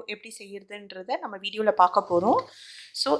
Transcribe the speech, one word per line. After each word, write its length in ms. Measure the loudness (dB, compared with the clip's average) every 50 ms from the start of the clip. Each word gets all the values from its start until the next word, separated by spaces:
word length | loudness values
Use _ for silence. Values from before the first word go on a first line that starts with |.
| -12 -10 -12
எப்படி 180 | -14 -14 -16 -16 -16
செய்யறதுன்றத 760 | -16 -16 -16 -16 -16 -16 -18 -18 -18 -16 -16 -14 -10 -8 -8 -8
நம்ம 140 | -8 -10 -12 -12 -12
வீடியோல 280 | -8 -6 -2 0 2 6 6
பார்க்க 240 | 6 6 6 2 2 2
போறோம். 320 | 2 2 4 4 4 2 0 -2 -8 -20 -20 -20 -20 -20 -20 -14 -10 -6
So, 100 | -2 0 0 0